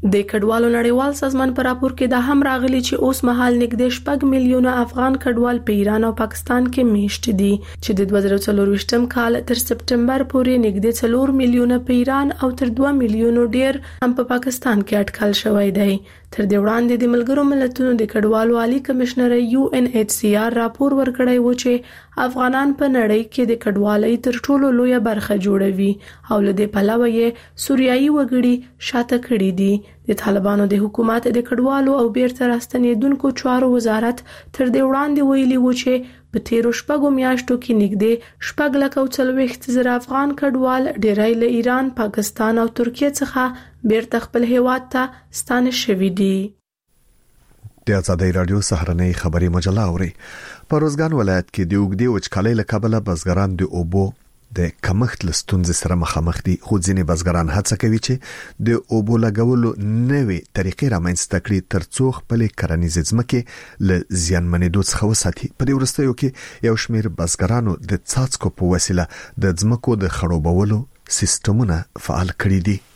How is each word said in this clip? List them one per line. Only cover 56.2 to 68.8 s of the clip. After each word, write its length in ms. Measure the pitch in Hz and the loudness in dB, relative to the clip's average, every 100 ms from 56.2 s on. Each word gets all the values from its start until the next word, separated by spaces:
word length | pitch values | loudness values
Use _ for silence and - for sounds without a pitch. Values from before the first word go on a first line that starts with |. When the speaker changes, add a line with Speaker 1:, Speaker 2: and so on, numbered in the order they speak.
| 82 85 | -2 -2
Speaker 2:
دي، 80 | - 90 - | -2 -4 -2
خو 100 | 107 | -2
ځینې 260 | 87 95 82 | 0 0 0
بزګران 420 | 82 90 87 82 78 | 0 0 0 0 -2
هڅه 200 | 101 107 | -2 -2
کوي 160 | 113 110 - | 0 0 0
چې 80 | 127 - - - - 107 | -6 -6 -18 -18 -6 0
د 100 | 117 - 113 | 0 0 -2
اوبو 220 | 104 117 | 2 2
لګولو 480 | 113 104 117 127 117 104 | 2 2 2 2 0 -2
نوې 580 | 104 110 123 143 123 87 - - | -4 0 0 0 0 -2 -4 -4
طریقې 340 | 92 87 139 | -4 -2 0
رامنځته 440 | 101 85 90 - 92 - | 0 0 -2 -2 -4 -2
کړي، 120 | 98 - | -4 -2
تر 100 | 95 80 - | -6 -6 -2
څو 100 | 131 127 | -2 -2
خپلې 380 | - 117 110 - | -4 -2 -2 -2
کرنیزې 400 | 87 80 85 80 80 | -2 0 0 -2 0
ځمکې 300 | 110 120 127 117 - - - 98 | -2 0 -2 -4 -14 -20 -4 0
له 80 | 90 - 92 | 0 -2 -4
زیانمنېدو 640 | 82 87 87 87 90 92 95 | -2 0 0 0 0 0 -2
څخه 200 | - 107 | -2 0
وساتي. 380 | 110 92 - - - | 0 -2 -6 -10 -4
په 40 | 131 | -2
دې 40 | 135 | 0
وروستیو 400 | 131 - 135 123 | -2 0 -2 0
کې 80 | 135 - - - 113 | -4 -4 -18 -4 -2
یو 60 | 113 | 0
شمېر 300 | - 117 107 85 | 0 -2 -2 -2
بزګرانو 580 | 85 - 90 120 113 90 87 | -4 -2 0 0 0 -4 -4
د 100 | 95 - | -6 -4
څاڅکو 420 | - 131 - 95 - | -4 -4 -2 -6 -2
په 160 | 90 | 0
وسیله 340 | 90 | 0